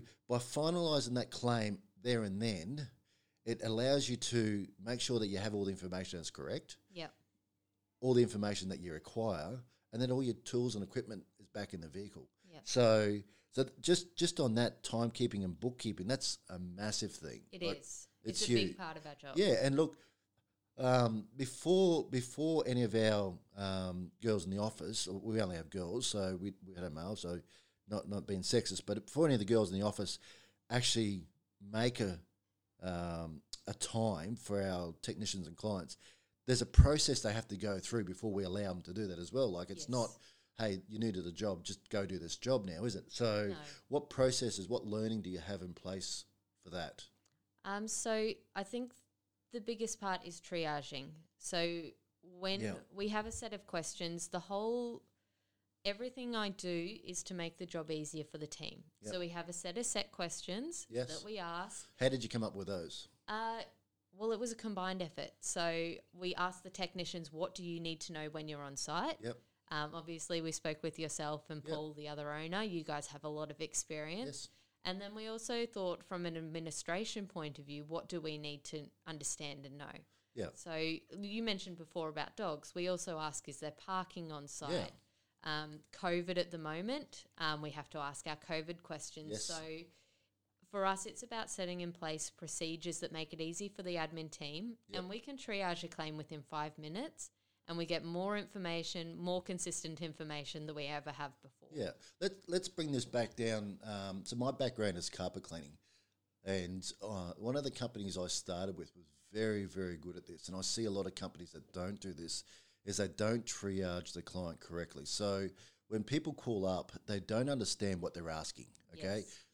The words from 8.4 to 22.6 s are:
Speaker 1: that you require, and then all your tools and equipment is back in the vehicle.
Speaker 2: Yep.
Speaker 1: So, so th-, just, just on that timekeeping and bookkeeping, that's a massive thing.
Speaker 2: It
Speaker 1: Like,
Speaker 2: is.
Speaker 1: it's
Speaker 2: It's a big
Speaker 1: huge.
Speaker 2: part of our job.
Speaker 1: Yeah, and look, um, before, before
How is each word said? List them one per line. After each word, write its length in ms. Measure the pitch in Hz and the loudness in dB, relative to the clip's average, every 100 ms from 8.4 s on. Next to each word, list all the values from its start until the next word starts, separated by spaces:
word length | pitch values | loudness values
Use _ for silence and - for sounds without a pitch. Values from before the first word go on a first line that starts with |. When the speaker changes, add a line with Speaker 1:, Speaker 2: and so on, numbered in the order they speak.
| 104 95 95 | 2 2 -2
Speaker 1:
that 120 | 92 | -4
you 120 | 87 | -4
require, 680 | 78 - 117 113 82 82 127 - _ - | -6 -4 0 2 0 -2 -6 -10 _ -8
and 80 | 117 | 0
then 100 | 127 | 2
all 120 | 127 | 4
your 120 | 127 | 2
tools 400 | 110 - 123 123 104 | 0 0 2 2 0
and 80 | |
equipment 400 | 95 127 117 98 - _ | -2 -4 -4 -8 -12 _
is 80 | 101 | -10
back 260 | 104 101 | -6 -6
in 60 | 90 | -6
the 80 | 80 | -8
vehicle. 400 | 92 101 80 64 _ - | -8 -10 -12 -18 _ -20
Speaker 2:
Yep. 100 | 156 - | -12 2
Speaker 1:
So, 520 | 127 117 110 104 104 - - _ | 8 10 10 8 4 -2 -20 _
so 140 | - | 0
th-, 100 | 131 - | 0 2
just, 340 | 165 175 - | 6 6 4
just 240 | - 170 - | 0 2 4
on 140 | 131 113 | 6 6
that 260 | 120 - | 4 2
timekeeping 580 | - 113 117 - 117 101 | -2 2 2 4 2 4
and 140 | 92 85 | 0 0
bookkeeping, 480 | 123 123 113 92 92 | -2 -2 -4 -2 0
that's 320 | 135 - - - | 0 0 -4 -8
a 100 | 90 | -8
massive 540 | 90 90 107 101 101 | -6 -4 -2 0 -2
thing. 300 | - 78 55 - | -6 -10 -10 -12
Speaker 2:
It 120 | 185 | -4
Speaker 1:
Like, 180 | 175 - | -2 -2
Speaker 2:
is. 280 | - - - _ | -8 -12 -14 _
Speaker 1:
it's 200 | - - | -2 0
Speaker 2:
It's 80 | 202 | 6
a 40 | |
big 120 | - - | 6 6
Speaker 1:
huge. 80 | - | 0
Speaker 2:
part 200 | 165 - | -8 -8
of 100 | 151 | -10
our 80 | 143 | -12
job. 200 | 139 156 | -2 4
Speaker 1:
Yeah, 160 | 202 113 | 8 8
and 100 | 135 | 8
look, 220 | 139 156 - - _ _ _ _ _ _ - | 8 6 2 -20 _ _ _ _ _ _ 2
um, 480 | 127 127 117 110 - 131 | 8 8 8 4 -4 -4
before, 680 | 127 - 165 185 185 160 - | -4 0 6 8 8 6 4
before 560 | 127 123 - 156 160 | 0 0 0 4 4